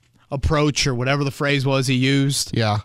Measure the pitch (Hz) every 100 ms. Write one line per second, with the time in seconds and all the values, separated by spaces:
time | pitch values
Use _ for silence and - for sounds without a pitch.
0 | _ _ - 139 - 151 151 - 143 120
1 | 127 143 139 - 143 143 135 135 127 127
2 | 131 139 139 139 - 120 110 104